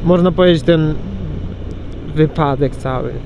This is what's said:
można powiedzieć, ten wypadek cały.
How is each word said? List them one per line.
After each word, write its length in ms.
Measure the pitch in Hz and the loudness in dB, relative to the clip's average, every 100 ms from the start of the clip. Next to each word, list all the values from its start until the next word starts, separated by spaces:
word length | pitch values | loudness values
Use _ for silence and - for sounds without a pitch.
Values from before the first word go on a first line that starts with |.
można 280 | 170 180 180 | 4 4 4
powiedzieć, 320 | 170 180 165 | 4 4 4
ten 300 | - 165 156 156 - - - - - - - - - - - 151 | 4 2 2 -2 -4 -6 -6 -6 -8 -8 -10 -10 -10 -10 -8 0
wypadek 600 | 156 - 147 135 139 - | 0 2 -2 0 -2 -2
cały. 360 | - 131 127 135 | -4 -4 -4 -8